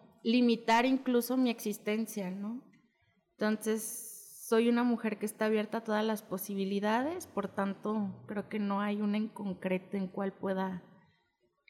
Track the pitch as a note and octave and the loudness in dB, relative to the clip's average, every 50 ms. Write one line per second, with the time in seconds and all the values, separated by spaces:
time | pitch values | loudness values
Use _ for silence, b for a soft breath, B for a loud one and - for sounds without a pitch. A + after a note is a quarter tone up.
0 | - - - _ - A#3 A3+ B3 B3 A#3+ A3+ A3+ A#3 - A3+ A#3 A#3+ C4 C4 C4 | -20 -20 -14 _ 0 2 4 6 6 6 4 2 2 4 4 6 6 6 4 2
1 | C4 B3+ B3 A#3+ A#3 - B3+ C4 B3+ A#3+ A3+ A#3 - G#3+ G3+ - - G#3+ G#3+ A3 | 2 2 2 2 2 2 2 2 2 2 2 0 -2 -4 -4 -4 -2 -2 -2 -2
2 | A3+ G#3+ - G#3+ F#3+ F3+ F#3 G3 G3+ G#3+ A#3 C4 - - b b b b b b | -2 -4 -4 -6 -6 -6 -6 -6 -6 -6 -8 -8 -12 -16 b b b b b b
3 | b b b b _ _ _ - G#3+ G#3+ G#3+ G#3+ - G#3+ A3 A3 G#3+ - - - | b b b b _ _ _ -2 0 0 0 0 0 -2 -2 -2 -2 -6 -10 -10
4 | - - - - - - - - - - A3+ A3+ A#3 A#3+ A#3+ A#3+ B3 B3 A#3 A3+ | -12 -12 -14 -16 -18 -20 -20 -12 -2 2 4 4 6 6 4 4 4 2 2 0
5 | - A3 G#3 G#3 G#3 G#3+ - - A3 G#3+ A3 G#3+ G#3 G#3+ - A#3 A3+ A3 G#3+ G#3+ | 0 -2 -2 -2 -4 -6 -4 -2 0 2 2 2 0 0 -4 -6 -2 0 0 0
6 | G#3+ A3 A3 G#3 - - F#3 F#3+ - - G3+ G3 G3 F#3+ G3+ G3+ G3+ G#3 A3 A#3+ | 2 0 0 -2 -4 -6 -8 -6 -6 -4 -4 -2 -2 0 0 0 2 2 2 2
7 | C4 D4+ F4 F#4 - - - - - - - - G3 G3 F#3+ - - G#3+ G#3+ A3 | 0 0 -4 -6 -8 -8 -4 -4 -4 -4 -2 -2 -2 -2 -2 -4 -4 -4 -2 -2
8 | G3+ F#3+ F#3+ - - - G#3+ G#3 F#3+ - - G#3+ G3+ G3+ G3+ G3 G#3 G#3 G#3 G#3 | -2 -4 -4 -8 -10 -8 -6 -6 -6 -4 -4 -2 -2 0 0 0 0 0 0 0
9 | G#3+ G#3 G3+ G#3+ G#3+ A3 - - G#3 G3 F3+ - - F#3 F#3 F#3 F#3 - - G3 | 0 2 2 2 0 -2 -4 -6 -6 -6 -4 -2 -2 0 0 0 -2 -4 -4 -4
10 | F#3+ F#3 - G#3 G3 G3 F#3+ - - G3 F#3+ F#3+ F#3+ F#3+ F#3 F3 - - - - | -4 -4 -4 -4 -4 -4 -4 -4 -4 -2 -2 0 -2 -2 -4 -6 -10 -14 -20 -20
11 | b b b b b b b _ _ _ _ _ _ _ | b b b b b b b _ _ _ _ _ _ _